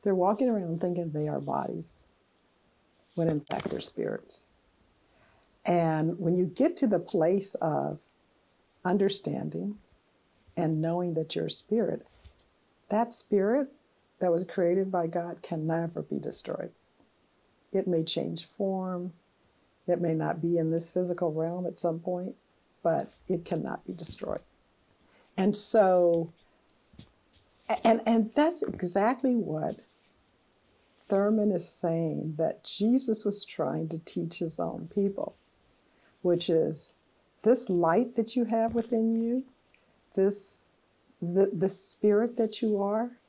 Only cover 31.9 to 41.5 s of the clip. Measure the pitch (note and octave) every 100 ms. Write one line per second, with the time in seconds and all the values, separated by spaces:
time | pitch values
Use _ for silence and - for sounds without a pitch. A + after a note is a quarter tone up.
31.9 | E3 E3 D3 D#3 D3+ D#3+ - - - G#3
32.9 | B3+ - G#3+ G3+ G3 - - D3 D#3 D#3+
33.9 | E3 - - E3+ - E3 D#3+ E3+ - E3
34.9 | - G3+ G3 - - _ _ _ _ _
35.9 | _ _ _ F3+ F3 - E3 E3 D#3+ -
36.9 | - _ _ _ _ A3 B3+ - F3 E3+
37.9 | F3 B3 - A3 B3+ A3+ A3+ A3+ A#3 A3+
38.9 | A#3 A3+ A3+ A#3 B3+ C4+ _ _ _ _
39.9 | _ _ - F#3+ G3 - - - _ _
40.9 | _ _ _ E3+ F3+ G3